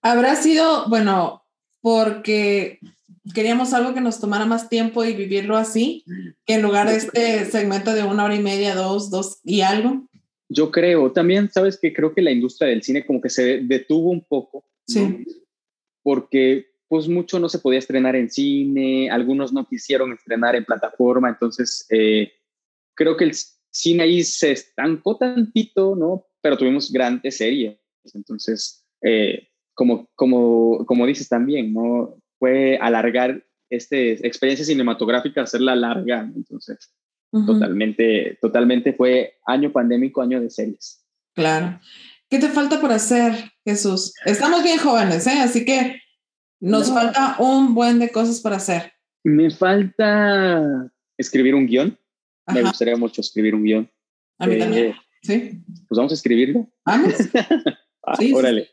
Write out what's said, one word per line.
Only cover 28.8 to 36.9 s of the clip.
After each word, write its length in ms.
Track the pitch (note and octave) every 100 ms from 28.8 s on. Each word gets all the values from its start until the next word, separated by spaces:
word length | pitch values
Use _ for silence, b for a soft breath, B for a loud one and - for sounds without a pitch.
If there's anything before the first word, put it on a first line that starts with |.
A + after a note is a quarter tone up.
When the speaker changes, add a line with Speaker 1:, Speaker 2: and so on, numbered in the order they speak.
| _ _
Speaker 2:
eh, 480 | - A2 G#2 - _ _ _
como, 360 | - B2 A#2 - -
como, 680 | C3 B2 A#2+ A#2 A#2 A2+ A#2+
como 200 | B2 B2
dices 220 | C#3 C3+
también, 440 | A#2+ B2+ D3 A2
¿no? 460 | A2 A#2 A#2+ A#2 - _ _
Fue 380 | C3 C3 C3+ C3+
alargar 640 | A#2 A#2 A#2 B2 B2+ C3 _ _ _
este, 560 | A#2+ - C#3 A#2+ A2 A#2+
experiencia 400 | - C3+ C3+ D3+
cinematográfica, 760 | C#3+ A#2+ A2+ A2 B2 C#3 C#3
hacerla 340 | A#2+ A#2+ C3 B2
larga, 480 | A#2 A#2 G#2 A#2+
¿no? 100 | A2 -
Entonces, 560 | - A2+ - A2 -